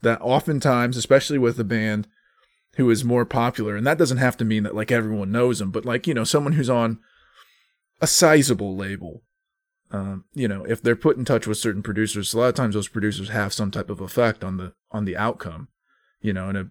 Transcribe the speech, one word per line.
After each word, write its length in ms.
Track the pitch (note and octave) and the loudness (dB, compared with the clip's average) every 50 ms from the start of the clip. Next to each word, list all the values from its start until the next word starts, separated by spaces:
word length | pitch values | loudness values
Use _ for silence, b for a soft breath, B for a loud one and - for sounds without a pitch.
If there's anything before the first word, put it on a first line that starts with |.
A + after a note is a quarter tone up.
that 200 | - A#2 A2+ A2 | 2 0 0 0
oftentimes, 760 | - A#2+ B2+ C#3+ - - D#3 C#3 - D3 B2+ A#2+ A#2+ B2 B2+ B2 | 0 2 2 2 2 0 -2 0 2 2 2 2 2 0 -2 -4
especially 400 | A2+ - - C3+ - - D3+ C#3 | 2 4 4 4 4 2 0 2
with 200 | B2+ A#2 A#2 - | 2 2 2 0
a 60 | A2+ | -2
band 440 | G2 A2 A2+ G#2+ A2 G#2+ G#2 G#2 - _ _ _ _ _ _ _ _ _ _ _ _ _ | -2 0 0 0 0 0 -2 -4 -6 _ _ _ _ _ _ _ _ _ _ _ _ _
who 140 | - C3+ A#2+ | 2 4 4
is 160 | A#2 G#2+ B2 | 4 4 2
more 200 | A#2+ A#2+ B2 A#2+ | 2 2 2 2
popular, 520 | - - C3 A#2 B2 B2 - A2 G#2 G#2 G2+ | 2 0 0 0 0 0 -2 -4 -4 -2 -2
and 100 | A2+ C3+ | 0 0
that 100 | D#3 D#3 | 4 4
doesn't 200 | F3 B2 C3 B2 | 2 2 4 2
have 180 | C3 B2 A#2+ - | 2 0 0 0
to 80 | A#2+ | 0
mean 180 | A2 A2 G#2+ G#2 | 0 0 0 0
that, 120 | G#2 - | -2 -2
like, 160 | G#2 A2 - | -4 -2 0
everyone 400 | B2+ A#2 A2 A2 G#2+ G#2 G2 F#2+ | 0 0 0 0 -2 -4 -2 -2
knows 260 | G#2 A#2+ B2 B2 A#2+ G2 | 0 2 2 2 2 0
them, 140 | G#2 F#2+ | -4 -4
but, 140 | F#2 A2 G2+ | -4 -4 -4
like, 200 | A#2+ A#2+ B2 - | -2 -4 -2 -2
you 80 | - D#3 | -2 -2
know, 120 | A#2+ A2 | 0 0
someone 280 | - - D3+ D3 C#3+ E3 | 2 2 0 2 2 0
who's 160 | D3+ C#3 A#2+ | 0 2 2
on 300 | B2+ A#2+ A#2 A2+ A2+ A2 b b b b b b b b b b b b b b b b _ _ _ _ | 2 2 2 0 -2 -4 b b b b b b b b b b b b b b b b _ _ _ _
a 40 | - | -2
sizable 680 | D3 - - - D#3+ D3+ D#3 C#3 C3+ A#2+ F#2+ G#2+ G2 F#2 | 0 2 4 6 6 6 6 4 4 0 -2 -2 -6 -6
label, 480 | F#2+ G2 F#2+ G2 F#2 F2 F2+ - - _ _ _ _ _ _ _ _ _ _ _ _ _ _ | -6 -6 -8 -8 -10 -10 -14 -16 -18 _ _ _ _ _ _ _ _ _ _ _ _ _ _
um, 340 | - G2+ F#2+ G2 G2 F#2 F#2 _ _ | -8 -6 -6 -6 -6 -8 -12 _ _
you 160 | - C3 A2+ | -2 -2 -2
know, 160 | G2 G2 - | -2 -4 -2
if 160 | - A2+ - | -4 -4 0
they're 160 | - A#2 A#2 A2+ | 2 2 2 4
put 200 | - D#3 - - | 4 2 2 2
in 60 | B2+ | 2
touch 240 | - C3+ A#2 - - | 0 0 0 2 -2
with 100 | G#2+ - | -4 -2
certain 240 | - A#2 G#2 G2 | -2 -2 -2 -2
producers, 520 | G2+ A2 G#2 G#2+ A2 G#2 - G2+ G2 - - | -4 -4 -2 0 0 -2 -2 -4 -4 -2 0
a 40 | A2 | 2
lot 120 | A#2+ B2+ | 2 2
of 60 | A#2+ | 2
times 200 | - C3 A2+ G2+ | 2 0 0 0
those 140 | G#2+ G2 - | -2 -4 -4
producers 400 | _ A2+ G2 G#2+ G2+ - G2 G2+ | _ -2 -2 -2 -2 -4 -6 -6
have 240 | G#2+ A2+ G#2 G2 - | -4 -4 -4 -2 -2
some 180 | - A2 G2 | -4 -4 -4
type 180 | G2 - F#2+ - | -2 -6 -6 -6
of 120 | G#2 F2+ | -8 -10
effect 420 | F#2+ F2+ - - A#2+ A#2 A2 - - | -10 -6 0 2 2 2 2 -2 -6
on 140 | F#2+ F#2 F#2+ | -6 -6 -6
the, 160 | F#2 F2+ - _ _ _ | -8 -10 -14 _ _ _
on 140 | - G#2+ G#2 | -6 -4 -4
the 100 | G2 F2+ | -4 -2
outcome, 540 | F2+ G#2 A2+ A#2+ - - F2+ D#2+ D#2+ D2 - _ _ _ _ _ _ _ _ _ _ | -2 -2 -4 -4 -4 -10 -12 -12 -12 -16 -18 _ _ _ _ _ _ _ _ _ _
you 120 | _ G#2+ G2 | _ -4 -4
know, 160 | F#2+ F#2 F#2+ | -4 -4 -4
and, 80 | G2 G2+ | -6 -6
uh, 60 | F#2 - | -6 -8